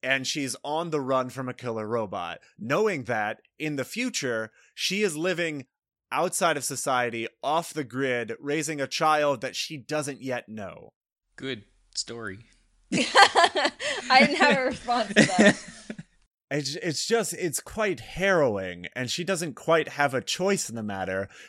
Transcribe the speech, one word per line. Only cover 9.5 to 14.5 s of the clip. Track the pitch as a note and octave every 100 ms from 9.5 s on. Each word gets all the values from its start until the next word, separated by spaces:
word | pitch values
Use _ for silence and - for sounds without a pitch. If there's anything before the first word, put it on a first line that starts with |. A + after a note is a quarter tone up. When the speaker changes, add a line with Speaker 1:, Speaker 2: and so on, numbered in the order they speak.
| F2
Speaker 1:
she | - D#3
doesn't | A2+ D3+ D3 C3+
yet | B2+ B2 -
know. | G#2+ F#2+ - - _ _ _ _
Speaker 2:
Good | - C3 A#2+ G2+ _ _ -
story. | - A#2 G#2+ F#2+ - _ _
Speaker 3:
<laughs> | _ _
I | - B3 - - - E4+ E4 C#4+ - C#5+ B4+ - C4
didn't | C#4 D4+
have | D4